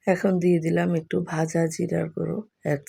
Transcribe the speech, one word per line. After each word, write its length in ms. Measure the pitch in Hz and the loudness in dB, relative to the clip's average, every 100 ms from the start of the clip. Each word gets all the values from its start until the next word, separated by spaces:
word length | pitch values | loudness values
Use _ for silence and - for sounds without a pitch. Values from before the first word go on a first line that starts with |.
| - | -2
এখন 320 | 180 202 185 | 0 2 2
দিয়ে 220 | 175 175 | 4 2
দিলাম 340 | 160 170 175 | 2 0 2
একটু 280 | 170 160 180 | 0 -2 -4
ভাজা 440 | 175 160 160 165 165 | -2 -2 0 0 0
জিরার 420 | 165 175 165 165 | -2 -2 -2 -2
গুঁড়ো 340 | 165 165 220 214 _ | -4 -4 -6 -8 _
এক 180 | - 143 | -4 -2